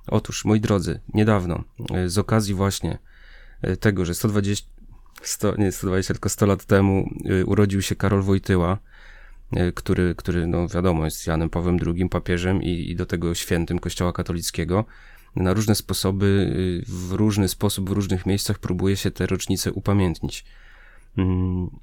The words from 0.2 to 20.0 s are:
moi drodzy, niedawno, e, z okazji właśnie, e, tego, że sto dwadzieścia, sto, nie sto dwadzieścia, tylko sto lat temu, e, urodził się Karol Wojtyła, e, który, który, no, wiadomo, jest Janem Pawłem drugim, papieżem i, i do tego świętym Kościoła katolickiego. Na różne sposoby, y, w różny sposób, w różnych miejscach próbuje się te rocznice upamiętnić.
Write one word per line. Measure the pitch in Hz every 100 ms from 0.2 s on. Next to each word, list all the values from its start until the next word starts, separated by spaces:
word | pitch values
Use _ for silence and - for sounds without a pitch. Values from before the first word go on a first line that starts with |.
| - -
moi | 104 107
drodzy, | 110 101 82 76 -
niedawno, | 107 107 104 90 78 - - -
e, | 90 90
z | 98
okazji | - 110 101
właśnie, | 95 98 - 85 - - - - - - -
e, | - 92
tego, | 110 95
że | 85
sto | 87 107
dwadzieścia, | 104 98 101 - - - - - -
sto, | - - 107 98
nie | 98
sto | - 98
dwadzieścia, | 92 -
tylko | - 101
sto | - 101
lat | 95
temu, | - 98 98 95 - -
e, | - 95
urodził | 92 101 101 98
się | - 101
Karol | 95 101
Wojtyła, | 95 98 - 92 87 98 - - - - - - -
e, | - 90
który, | - - 90 90
który, | 82 - 87 82
no, | 85 87
wiadomo, | 87 92 82
jest | 78 - 85
Janem | 82 82
Pawłem | 87 87 90
drugim, | 87 87 87
papieżem | 90 - 87 92 95
i, | 87 85 -
i | 85
do | 90
tego | 85 85
świętym | 85 - 85 82 87
Kościoła | 87 - 87
katolickiego. | 87 85 85 85 - 80 95 110 - - - - -
Na | 92
różne | 104 107
sposoby, | 101 - 95 95 95 101
y, | 98 90 - 92 87 -
w | 90 90
różny | 95 107 101 92
sposób, | - 104 101 95
w |
różnych | 98 95 92 95
miejscach | 98 - 101
próbuje | - 92 95 98
się | 95
te | - 90
rocznice | 92 - 98 95
upamiętnić. | 98 104 101